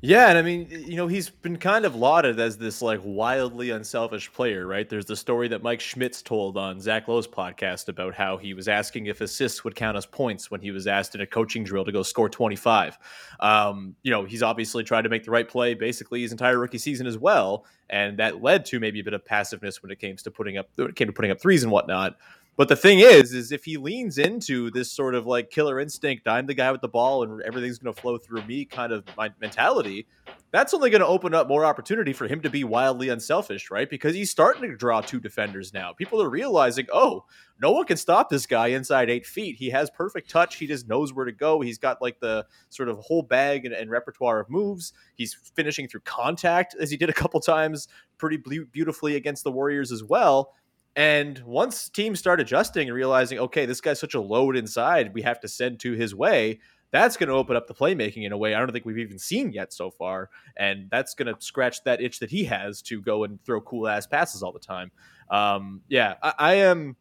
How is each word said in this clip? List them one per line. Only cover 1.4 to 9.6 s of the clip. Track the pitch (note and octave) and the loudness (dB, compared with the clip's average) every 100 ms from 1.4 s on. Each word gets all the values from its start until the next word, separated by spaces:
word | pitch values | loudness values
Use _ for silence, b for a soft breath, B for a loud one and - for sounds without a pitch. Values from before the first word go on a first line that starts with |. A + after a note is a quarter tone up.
| E3+ E3+ | -8 -4
kind | F3+ G#3+ | 0 2
of | G#3 | 2
lauded | A#2 B2 E3 C#3+ A2+ | 2 4 6 4 2
as | A#2 G#2 | -2 -2
this, | A2+ G2+ | -8 -4
like, | A#2+ G#2+ | -2 -2
wildly | G2 G2 A2+ C3 B2+ A#2+ B2 | -4 -2 0 0 -2 -4 -6
unselfish | A2 G#2+ B2 A2+ G#2+ - | -6 -6 -4 -4 -6 -12
player, | - B2 G2 F2+ | -4 -2 -2 -4
right? | F#2+ G#2+ | -4 -4
There's | G#2+ | -6
the | F#2+ | -8
story | G#2+ - A#2+ A#2+ | -10 -2 -2 -2
that | A2 | -4
Mike | A#2 A#2 | -4 -4
Schmitz | - B2+ B2+ - | -6 -6 -6 -6
told | - A2 G2 G2 | -6 -4 -4 -6
on | F#2+ F#2+ | -8 -8
Zach | G#2 A2 G#2+ | -4 -4 0
Lowe's | A#2 A2+ | -4 -2
podcast | - F2+ F2+ F#2+ F2+ - | -8 -10 -6 -6 -6 -10
about | F#2 F#2 | -8 -8
how | F#2 G2 F#2+ | -4 -4 -4
he | G2+ | -10
was | F#2 F#2+ | -8 -2
asking | G#2 G#2 B2 G#2 | -2 -2 -8 -8
if | G#2 | -6
assists | G#2 - B2+ - | -8 -2 -4 -4